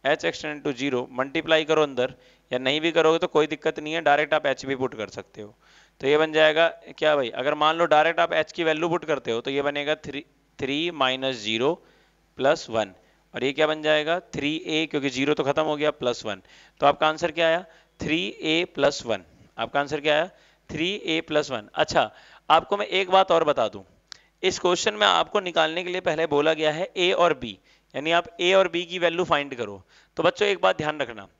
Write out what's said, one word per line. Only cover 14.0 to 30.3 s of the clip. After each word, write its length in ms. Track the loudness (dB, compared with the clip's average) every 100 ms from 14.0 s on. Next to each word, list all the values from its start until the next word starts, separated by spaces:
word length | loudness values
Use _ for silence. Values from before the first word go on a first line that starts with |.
| 0 -4
थ्री 360 | -4 -6 -4 -4
ए, 280 | -2 -2 -2
क्योंकि 240 | -2 -4
ज़ीरो 240 | -2 0
तो 100 | 0
खत्म 200 | 0 0
हो 120 | -2 0
गया, 160 | -2
प्लस 320 | -2 -4 -4 -8
वन। 160 | -10 _ -20 -20 _
तो 40 | 2
आपका 200 | 4 0
आंसर 240 | 0 -4
क्या 160 | 0 2
आया, 160 | 0 -4 -18 _ _
थ्री 200 | -4 -2 -4 -6
ए 220 | -2 -2 -2 0
प्लस 260 | 0 0 -4
वन। 180 | -6 -6 _ _ -10
आपका 220 | -4 -2
आंसर 220 | -2 -2
क्या 140 | 0 0
आया, 120 | 0 -8 _ _ _
थ्री 220 | -6 -4 -4 -4
ए 140 | -4
प्लस 280 | -2 -2 -2
वन। 180 | -6 -8 -4
अच्छा, 340 | 0 0 0 -6 -20 -20 2
आपको 280 | 2 4 -4
मैं 80 | -2
एक 220 | -2 4
बात 200 | 4 6
और 120 | 4 2
बता 220 | 0 -2
दूं, 160 | -4 -18 _ _ -20 _ _
इस 160 | -2 0
क्वेश्चन 340 | 0 2 0
में 140 | 2 4
आपको 320 | 4 2 -2
निकालने 420 | -2 0 0 -2
के 60 | -6
लिए 120 | -4
पहले 240 | -2 -2 0
बोला 260 | 2 2 2
गया 160 | 0
है 200 | -2 -6 0
ए 140 | 0
और 200 | 4 2 2
बी, 220 | -6 -12 _ _ _
यानी 180 | -8 0
आप 160 | 0 0 -2
ए 120 | 2
और 140 | 4 4
बी 180 | -2 -6
की 140 | -2
वैल्यू 260 | 0 0 0
फाइंड 300 | 0 -2 -6
करो। 280 | -8 -10 -18 _ _ 0
तो 60 |
बच्चों, 240 | 0